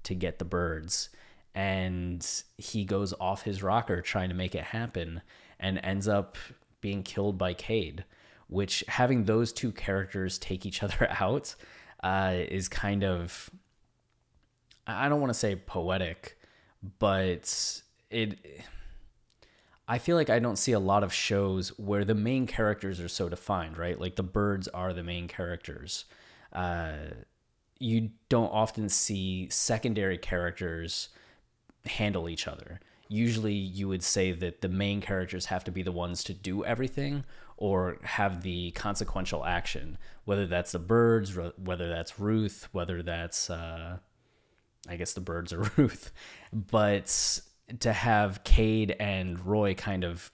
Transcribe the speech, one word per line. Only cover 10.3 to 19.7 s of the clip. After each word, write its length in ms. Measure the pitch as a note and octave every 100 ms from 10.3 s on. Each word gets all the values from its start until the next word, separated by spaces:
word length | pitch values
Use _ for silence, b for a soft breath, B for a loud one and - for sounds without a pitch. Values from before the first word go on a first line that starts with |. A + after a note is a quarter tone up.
| -
take 280 | - F#2 F#2+
each 160 | -
<laughs> 0 |
other 260 | G2+ - -
out, 440 | - F#2+ C3+ - - B B B B
uh, 320 | F2+ F#2+ F#2+
is 340 | F2+ - F#2+ F#2
kind 340 | - G2+ G2+
of, 480 | G2 F2 E2+ - - - _ _ _ _ _ _ _ _ _ _ _ _ -
I, 200 | G#2 C#3
I 20 |
don't 120 | D3
wanna 140 | C3+
say 220 | A#2 G#2+ F#2+
poetic, 800 | - F2+ F2 F#2 E2+ D#2+ - - b b b b F#2+ -
but 840 | G#2 F#2+ F#2+ F2 - - - - - _ _
it, 540 | A2+ G#2+ - D2 C#2 B B B B B _ _ _ b b b